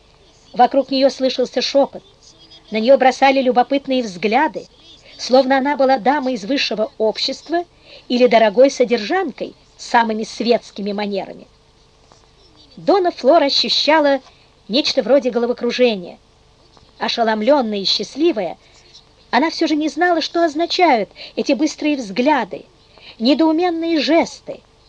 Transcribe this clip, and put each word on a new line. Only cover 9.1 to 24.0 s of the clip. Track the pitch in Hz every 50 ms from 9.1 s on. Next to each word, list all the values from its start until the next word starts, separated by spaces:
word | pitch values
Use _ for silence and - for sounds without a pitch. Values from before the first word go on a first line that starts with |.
| 330 370 392 285 - - 139 - - _ _ _ _ _
с | -
самыми | - - 240 226 220 220 214 226
светскими | - - - 233 226 233 202 - - - - 196 208 202
манерами. | 202 208 202 202 190 - - - 90 - _ _ _ _ _ _ _ _ _ _ _ _ _ _ _ _ _ _ _ _ _ _ _ - _ _ -
Дона | 160 202 330 415 359 349
Флор | 330 - - 247 320 339 294
ощущала | 277 262 - - 233 - - - 277 311 320 294 285 277 262 - - _ _ _ _ _ _ _ -
нечто | 196 269 302 - - 277 208
вроде | 185 269 285 - 247
головокружения. | 202 240 233 233 240 - 233 240 226 - 254 240 220 190 175 160 - - _ _ _ _ _ _ _ _ _ _ _ - _ _ _ _
Ошеломленная | - 226 - 233 233 220 220 214 214 226 294 294 247 220 214 202
и | 190
счастливая, | - - - 208 - - 262 320 349 285 214 185 160 - - _ _ _ - _ _ _ - _ _ _ _ _ _
она | - 240 294 330
все | - - 330 285
же | 320
не | 294 311 302
знала, | - 294 349 359 339 330
что | - - - 339 339
означают | 330 269 302 339 330 - - 359 330 269 226 190 - - - - - -
эти | - 226 -
быстрые | 285 214 311 285 - - - 302 294 262
взгляды, | 240 190 196 202 247 294 302 262 220 - - - - _ _ _ _ _ _ - - - - -
недоуменные | 220 247 294 240 320 320 320 311 359 359 330 330 330 330 339
жесты, | 311